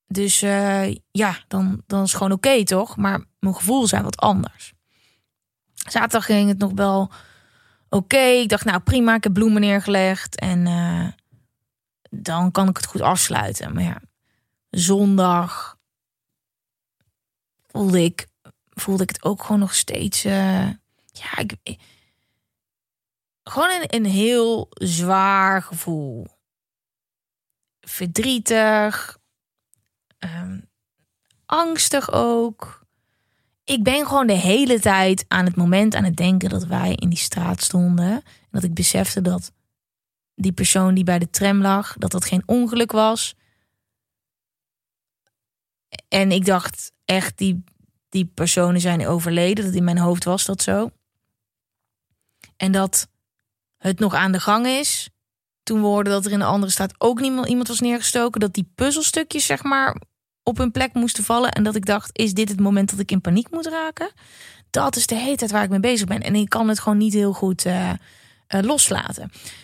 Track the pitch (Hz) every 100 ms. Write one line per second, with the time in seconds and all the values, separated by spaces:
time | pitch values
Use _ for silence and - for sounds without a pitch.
0 | - 190 202 - 202 202 202 196 196 202
1 | - 196 214 175 - 190 190 190 - 196
2 | 190 - 196 190 269 262 190 185 220 -
3 | 202 196 - _ 190 185 190 262 226 -
4 | - - - 95 - - - - _ _
5 | _ _ _ _ _ _ _ - - 233
6 | 226 226 - 208 202 196 202 196 196 196
7 | 196 - - _ _ _ _ _ _ 202
8 | 185 269 262 247 226 208 220 180 - 262
9 | 233 226 214 190 220 208 208 202 196 196
10 | 190 190 - - 185 175 175 175 170 170
11 | 175 - _ _ _ _ _ _ _ _
12 | _ 202 202 165 180 175 190 180 - -
13 | 127 180 - - 104 - - - 90 -
14 | - _ _ _ _ _ _ 180 175 196
15 | 202 196 180 175 175 - - - _ _
16 | _ _ _ _ _ _ _ _ _ _
17 | _ _ _ _ _ _ _ - 196 180
18 | 170 - - _ - - _ - - 190
19 | 185 - 165 208 - 208 196 - - -
20 | 202 - 196 196 190 190 190 202 _ _
21 | _ - - - 104 98 - - _ _
22 | _ _ _ _ _ _ _ _ _ _
23 | _ _ _ _ - - 339 370 320 233
24 | 208 190 220 240 233 220 - - 185 165
25 | 175 190 196 196 190 190 175 170 - 160
26 | 139 113 - _ _ _ _ _ _ _
27 | _ _ _ _ _ _ _ _ - -
28 | 180 165 240 254 - 226 214 214 214 208
29 | - - _ _ _ _ _ _ _ _
30 | _ _ 185 170 180 95 - _ _ _
31 | _ _ _ _ - 302 339 320 - 277
32 | - - 233 233 233 220 - - _ _
33 | _ _ _ _ _ _ - 277 208 277
34 | 294 277 247 190 180 220 277 233 214 190
35 | 190 190 - 180 180 180 175 185 220 214
36 | 190 165 180 185 180 190 175 180 180 -
37 | 180 170 - - 175 180 - 180 180 175
38 | 175 233 - _ _ 202 180 165 180 180
39 | 190 - 180 180 - - _ _ _ _
40 | _ _ _ - 185 180 185 190 185 185
41 | 180 175 170 - 196 202 196 196 202 -
42 | 185 180 - 185 - 240 240 233 226 214
43 | 220 226 - - _ _ _ _ _ _
44 | _ _ _ _ _ _ _ _ _ _
45 | _ _ _ _ _ _ _ _ _ -
46 | - 196 196 190 190 185 - - - -
47 | - 185 185 - 196 180 - _ _ _
48 | _ 190 175 - 170 - 175 175 175 170
49 | 95 170 170 170 180 208 196 180 175 175
50 | 175 175 180 190 - 190 - 104 117 -
51 | _ _ _ _ _ _ _ _ _ _
52 | _ _ _ _ - - 190 190 190 -
53 | - _ _ _ _ _ _ _ 185 185
54 | 208 170 190 185 - 214 240 262 294 -
55 | - _ _ _ _ _ - 220 208 202
56 | 202 202 202 202 196 202 196 - 196 -
57 | 233 240 269 262 247 247 233 233 240 240
58 | 220 247 240 233 208 190 180 - 262 294
59 | 302 - 320 302 - 277 285 269 269 -
60 | - _ _ _ - 226 254 220 262 247
61 | 233 - 202 233 247 - 214 214 190 202
62 | - - 220 190 214 196 196 196 202 196
63 | 196 190 180 180 240 330 320 320 320 -
64 | 349 - - - - - _ - 277 240
65 | 233 226 254 277 220 208 202 196 226 233
66 | 190 214 - 208 208 226 220 214 - 208
67 | 220 208 202 190 190 180 185 180 180 185
68 | - - - _ - 196 202 294 - -
69 | - - - - - -